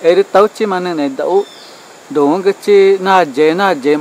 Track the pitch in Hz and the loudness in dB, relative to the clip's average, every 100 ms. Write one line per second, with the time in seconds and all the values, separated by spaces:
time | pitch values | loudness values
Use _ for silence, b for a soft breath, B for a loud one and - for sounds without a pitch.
0 | 170 185 196 190 208 - 220 185 180 165 | 2 0 2 0 0 -2 -6 -4 -6 -6
1 | 143 135 147 190 202 - - - - - | -6 -4 -2 -2 -2 -14 -20 -20 -20 -20
2 | - 143 143 175 190 196 - 202 196 196 | -8 -2 0 0 -2 -4 0 2 4 2
3 | 190 190 165 127 156 170 196 160 131 151 | 0 0 0 0 0 0 -2 -2 -2 -2